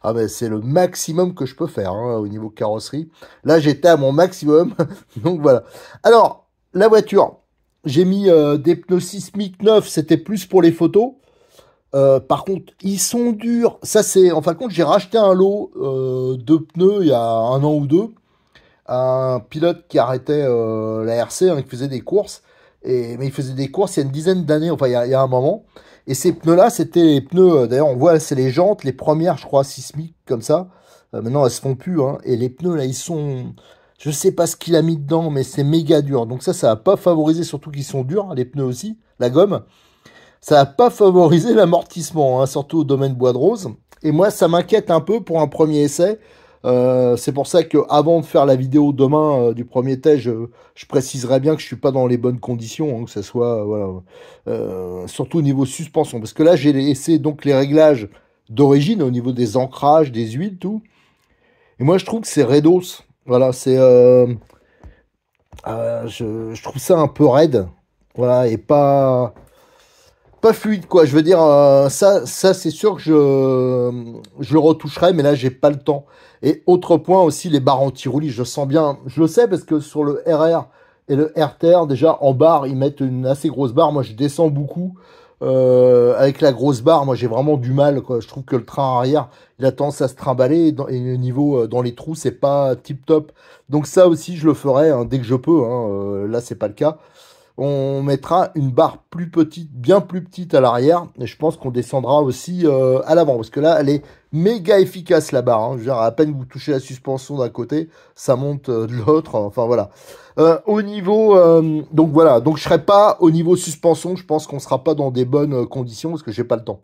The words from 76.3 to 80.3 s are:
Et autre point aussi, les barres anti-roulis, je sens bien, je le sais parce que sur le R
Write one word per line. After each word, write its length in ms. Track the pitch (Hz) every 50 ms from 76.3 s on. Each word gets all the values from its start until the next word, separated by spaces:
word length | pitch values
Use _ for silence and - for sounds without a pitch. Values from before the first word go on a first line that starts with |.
| _ _ -
Et 200 | 135 160 - _
autre 320 | - 180 180 180 - 175 156
point 240 | - - 180 190 185
aussi, 260 | 160 147 - - 180
les 120 | 156 143
barres 200 | 127 143 139 127
anti-roulis, 480 | 139 139 127 - - 135 120 147 156 151
je 160 | 120 110 123
sens 240 | - - - 143 135
bien, 300 | 139 160 156 143 139 - -
je 160 | 131 - 147 165
le 40 |
sais 220 | 160 160 233 240 226
parce 160 | 190 165 -
que 160 | - 160 151
sur 240 | 143 - - 147 147
le 180 | 143 143 - -
R 340 | 170